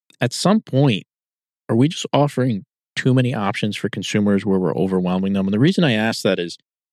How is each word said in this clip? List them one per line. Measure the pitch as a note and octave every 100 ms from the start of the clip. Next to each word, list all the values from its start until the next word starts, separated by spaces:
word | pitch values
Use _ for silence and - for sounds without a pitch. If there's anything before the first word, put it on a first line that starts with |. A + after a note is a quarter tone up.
| _ -
at | B2
some | - F3 A3
point, | - C3 C#3+ F#2+ - _ _ _ _ _ -
are | A2+
we | D3
just | - -
offering | C#3 C#3+ - B2+ G2+ - _ _ -
too | C3
many | C3 B2
options | G#2+ G2+ G#2 G#2+ G2+
for | G2+
consumers | - - G#2+ G#2 G2 G2
where | F#2+
we're | F2+ -
overwhelming | F#2+ F#2 F2+ F#2 G2
them? | G2 F#2+
And |
the | G#2
reason | D#3 G3
I | D#3
ask | G#2+ A2+ G#2+
that | G#2+ F2+
is | F2 - _ _ _